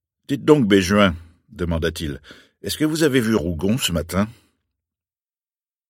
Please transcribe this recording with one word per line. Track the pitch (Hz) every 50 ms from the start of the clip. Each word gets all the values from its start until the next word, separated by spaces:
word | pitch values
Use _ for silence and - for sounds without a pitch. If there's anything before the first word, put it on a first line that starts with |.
| _ _ _ _ _
Dites | - 139 - -
donc, | 151 151 151 117
Béjuin, » | 98 101 98 90 87 104 104 101 92 82 - - - _ _ _ -
demanda-t-il, « | - 98 87 82 85 80 80 85 80 - 85 73 67 62 _ - - - _ _ _ _ -
est-ce | - -
que | - 151
vous | 156 160 156 165
avez | 139 127 135
vu | 110 110 110
Rougon | 101 - 90 87 78 90 98 110
ce | - - - 85
matin ? » | 80 76 82 87 95 104 113 - _ _ _ _ _ _ _ _ _ _ _ _ _ _ _ _ _ _ _ _ _ _ _ _ _ _ _ _ _ _ _